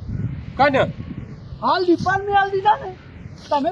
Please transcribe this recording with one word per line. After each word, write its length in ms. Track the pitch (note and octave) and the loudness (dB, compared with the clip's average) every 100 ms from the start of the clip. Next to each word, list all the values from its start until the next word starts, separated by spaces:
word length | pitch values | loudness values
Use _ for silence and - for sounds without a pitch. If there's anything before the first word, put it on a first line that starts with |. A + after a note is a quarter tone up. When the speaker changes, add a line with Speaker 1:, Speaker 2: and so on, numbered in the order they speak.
| - - - - - - | -8 -6 -4 -6 -10 2
Speaker 1:
કને? 260 | C#4+ C4 F3 - - - - - - - | 4 4 0 -2 -10 -12 -12 -14 -14 -4
Speaker 2:
હાલ 220 | A#3 E4+ F4+ | 0 2 4
દીપાલ 360 | E4 F4+ F#4+ G4+ | 2 2 0 2
મેં 100 | G4+ | 2
આલ 140 | G4 | 2
દીધા 260 | G4 G4+ A4 | 2 2 2
ને. 80 | F#4+ F#4 - - - - - | -2 -12 -16 -18 -18 -18 -2
તમે 200 | D4 D4+ | 0 0